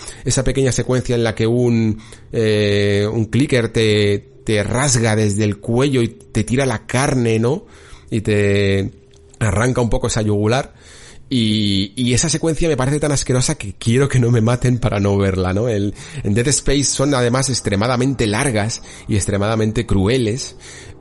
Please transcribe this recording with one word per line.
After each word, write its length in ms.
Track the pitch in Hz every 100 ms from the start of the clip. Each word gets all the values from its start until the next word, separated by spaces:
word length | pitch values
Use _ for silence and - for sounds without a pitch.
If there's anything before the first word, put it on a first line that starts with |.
| - -
esa 180 | 135 123
pequeña 300 | 127 127 135
secuencia 440 | 120 117 127 - 120
en 80 |
la 100 | 117
que 120 | - 110
un, 540 | 120 123 113 110 107 - - -
eh, 760 | - 110 104 104 101 101 101 104
un 140 | 113 104
clicker 440 | 113 147 123 113
te, 680 | 117 110 104 101 101 - - -
te 160 | 107
rasga 520 | 101 - - - 113
desde 300 | 107 107 98
el 140 | 107 101
cuello 420 | - 117 143 131
y 80 | 117
te 360 | - - 117
tira 200 | 101 123
la 220 | 135 110 -
carne, 520 | 123 147 131 117 110
¿no? 280 | 117 160 - - - - -
Y 120 | 117
te 680 | 101 104 101 101 98 98 98 - - - - -
arranca 420 | 110 98 123 123
un 80 | 117
poco 160 | 127 120
esa 160 | 120
yugular. 500 | 107 104 107 127 - - - - - - -
Y, 600 | 127 110 107 104 98 98
y 180 | - 123
esa 160 | 120 165
secuencia 400 | 160 165 151 165
me 80 | 135
parece 220 | 135 147
tan 140 | 147
asquerosa 420 | 139 - 127 -
que 220 | - - -
quiero 300 | 113 120 139
que 100 | 127
no 140 | 117
me 80 | 120
maten 400 | 110 123 127 120
para 180 | 107 101
no 180 | 101 98
verla, 360 | 98 92 92
¿no? 160 | 95 123
El, 260 | 104 101 - - 143
en 100 | -
Dead 140 | 104 123
Space 340 | 135 - 139
son 320 | 131 - 139
además 340 | 135 120 131 135
extremadamente 760 | 120 - 98 113 123 131 131 113
largas 560 | 107 143 107 107 - - - -
y 80 |
extremadamente 720 | 104 - 101 104 110 110 107 110
crueles 720 | 98 95 131 110 127 - - - - - -